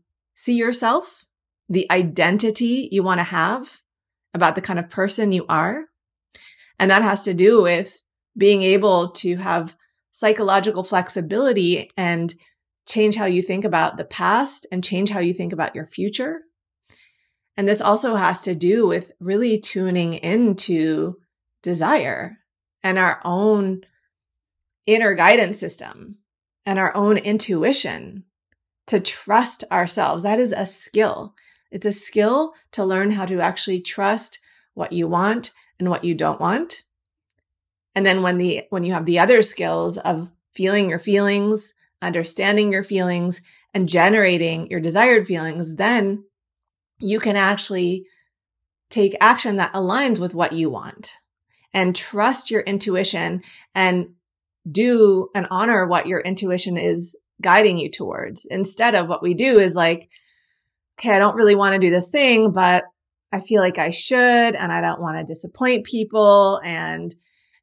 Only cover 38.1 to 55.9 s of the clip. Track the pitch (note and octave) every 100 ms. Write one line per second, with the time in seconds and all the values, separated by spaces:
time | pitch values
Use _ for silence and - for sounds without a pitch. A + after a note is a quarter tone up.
38.1 | F#3+ F3+ F3+ F3+ - - F#3 F3 F3+ E3
39.1 | E3+ F#3+ A#3+ G#3+ - E3+ E3+ E3+ F3 -
40.1 | E3 F3 _ _ - F#3 G3+ F#3+ E3 F#3+
41.1 | G3+ G3+ G3+ G#3 G#3+ - - _ _ F3+
42.1 | F3 E3 - G3 G#3 G#3 F#3+ G3 G3 F3+
43.1 | F3 F3 F3 - _ _ F#3+ F3+ F3 F3+
44.1 | A3 F#3+ F3 E3 E3 E3 F3+ D#3+ F3+ B3
45.1 | A#3 F#3 E3+ D#3+ D#3+ E3 D#3 G3+ A#3+ G3
46.1 | G3+ - _ _ _ _ _ _ - G#3
47.1 | G#3+ A3 G3+ G3 G3+ - F#3+ F3 F#3 F#3
48.1 | _ _ _ _ _ _ _ _ A3+ G3
49.1 | - G#3+ A#3+ A#3+ G3+ E3+ F#3+ F#3 A3+ C#4
50.1 | G#3+ F3 F3 F3 E3 D#3+ A#2+ - - -
51.1 | - _ _ _ _ _ F#3+ F#3 F3+ -
52.1 | G#3 A3 B3+ - A3 - G3+ G#3 F#3 F#3+
53.1 | F#3 E3 F3+ - - _ F#3+ F#3 F3+ F3
54.1 | _ _ _ _ _ - D3+ A#3+ A#3+ G#3
55.1 | F#3+ F#3+ G3+ F3+ F#3 A3+ G#3+ F3+